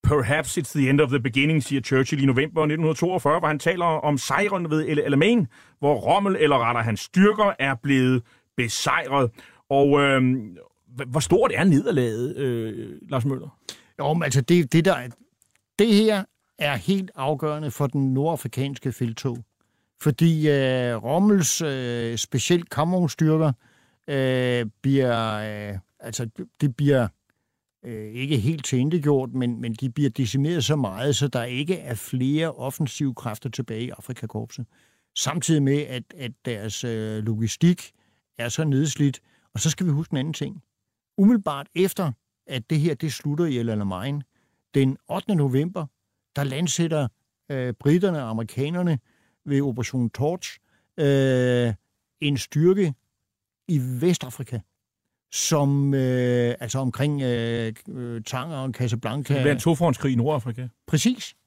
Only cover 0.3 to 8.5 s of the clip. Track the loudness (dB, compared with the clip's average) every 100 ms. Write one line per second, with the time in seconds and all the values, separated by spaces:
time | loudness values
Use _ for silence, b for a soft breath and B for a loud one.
0.3 | 0 0 -4 -4 0 2 4 4 2 0
1.3 | 0 2 2 0 -4 0 0 2 2 2
2.3 | 2 0 0 0 0 0 0 -2 0 0
3.3 | 2 0 0 -2 0 0 0 0 0 0
4.3 | 0 0 -2 -2 -2 0 0 2 4 4
5.3 | 4 2 b b b 0 0 2 2 2
6.3 | 2 4 4 2 0 -2 -2 -2 4 4
7.3 | 6 0 0 -2 -2 2 4 4 2 b
8.3 | b b